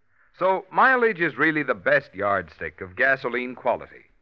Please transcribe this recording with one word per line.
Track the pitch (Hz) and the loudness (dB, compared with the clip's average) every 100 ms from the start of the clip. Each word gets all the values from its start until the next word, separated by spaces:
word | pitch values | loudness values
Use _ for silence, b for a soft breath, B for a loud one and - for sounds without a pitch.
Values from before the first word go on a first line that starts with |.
| _ _ _ - | _ _ _ -4
So | 185 190 - | 0 0 -2
mileage | 165 247 262 226 180 | 2 4 4 2 0
is | 165 127 | -2 0
really | 156 151 | 0 0
the | 135 | -2
best | 113 90 143 - | -2 2 0 0
yardstick | 92 101 98 85 - 82 - | -6 -2 -2 -4 -10 -12 -10
of | 95 92 | -12 -2
gasoline | 131 135 127 120 123 123 | 0 0 -2 -6 -6 -6
quality. | 127 95 71 62 _ _ | -2 -2 -4 -20 _ _